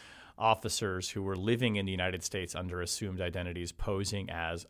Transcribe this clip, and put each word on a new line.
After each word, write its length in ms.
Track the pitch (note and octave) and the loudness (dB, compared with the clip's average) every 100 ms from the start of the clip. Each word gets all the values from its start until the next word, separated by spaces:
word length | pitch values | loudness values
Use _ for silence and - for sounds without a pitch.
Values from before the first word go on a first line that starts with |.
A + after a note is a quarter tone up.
| - - - - | -20 -20 -20 2
officers 760 | A2+ A2+ G#2+ - G#2 F#2 F#2 | 4 6 2 0 0 0 -2
who 100 | G#2 | -2
were 140 | G2 F#2+ | -2 0
living 420 | G2+ A#2+ B2 G#2 | 4 4 4 2
in 80 | G2 | 0
the 60 | |
United 320 | F#2 F#2 F2+ | 0 0 0
States 300 | - G2+ F2+ | -2 -2 -2
under 280 | E2 F2+ F2+ | -4 -4 -2
assumed 400 | F2 - G#2 F#2 | -2 -2 -2 0
identities, 500 | F2+ F2+ F2 F2 F2 | -2 0 -2 -4 -6
posing 580 | - - G2 G2 G2+ F2+ | -2 0 0 0 -2 -2
as 360 | E2 E2 E2+ | -2 -2 -4